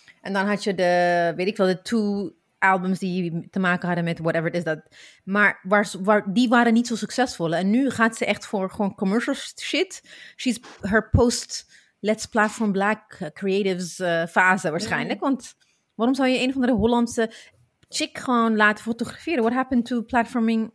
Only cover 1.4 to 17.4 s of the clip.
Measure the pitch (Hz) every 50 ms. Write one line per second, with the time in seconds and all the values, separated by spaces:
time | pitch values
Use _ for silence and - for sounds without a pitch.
1.4 | 185 202 220 - 190 185 180 180 - - 233 220 208 202 202 202 196 - - _
2.4 | _ _ _ - 196 190 190 185 180 185 190 - 196 185 180 185 175 170 165 170
3.4 | - - - 196 185 175 180 175 - 175 175 175 170 165 165 160 160 165 156 165
4.4 | 160 170 170 175 160 160 156 156 _ _ _ - - - - _ - 185 196 208
5.4 | 208 190 - - - 190 208 202 202 - - 180 190 214 214 208 202 202 175 233
6.4 | 254 220 247 240 240 233 226 240 240 - 233 - 214 - - 254 254 262 - -
7.4 | 170 160 165 165 190 196 214 254 285 247 - - 226 226 233 - 202 - 208 -
8.4 | - - - 196 190 190 - - 208 190 - - 202 190 202 247 240 294 269 -
9.4 | - - - - - - - 285 381 - - - _ - - - - - - -
10.4 | - 254 220 - - - - - - 190 214 214 208 - - 269 247 247 240 -
11.4 | - - - - - _ - - _ _ _ - - 208 214 214 - - - 220
12.4 | 214 220 214 - 226 208 185 196 196 208 220 214 _ _ - - 175 165 - -
13.4 | 202 196 190 202 202 190 180 180 185 165 - - 185 175 170 165 165 170 - 208
14.4 | 185 185 185 190 - 160 151 170 208 - 170 143 147 180 269 - 359 277 262 277
15.4 | - - - _ _ _ _ _ _ _ - - 226 254 269 277 269 254 254 226
16.4 | 247 262 262 269 247 240 254 196 214 233 240 240 240 233 - 233 226 226 - -